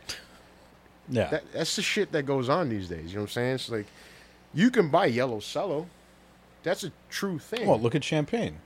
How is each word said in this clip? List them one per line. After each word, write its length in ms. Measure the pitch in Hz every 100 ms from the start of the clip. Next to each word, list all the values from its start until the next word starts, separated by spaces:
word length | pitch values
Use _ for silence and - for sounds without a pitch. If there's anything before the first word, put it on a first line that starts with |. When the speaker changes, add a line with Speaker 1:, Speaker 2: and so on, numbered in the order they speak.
| - - - - - - - - - - -
Speaker 1:
Yeah. 200 | 123 95
Speaker 2:
That, 160 | 151 -
that's 240 | 120 160 -
the 60 |
shit 280 | - 220 185
that 120 | 160
goes 240 | 135 139 123
on 200 | 160 156
these 200 | 107 90
days. 220 | 85 80
You 60 | 101
know 40 |
what 80 | 104
I'm 20 |
saying? 220 | 120 123 131
It's 120 | -
like, 160 | 113 104 - - - - - -
you 160 | 139 240
can 160 | 240 165
buy 180 | 160 185
Yellow 320 | 117 131 110
Cello. 480 | - 143 190 147 175 - - - - - - -
That's 180 | 160 190
a 80 | 180 - -
true 280 | - 202 160
thing. 260 | - 233 202
Speaker 1:
Well, 100 | 123
look 160 | 117
at 80 | 151
Champagne. 540 | - 156 147 233 139 80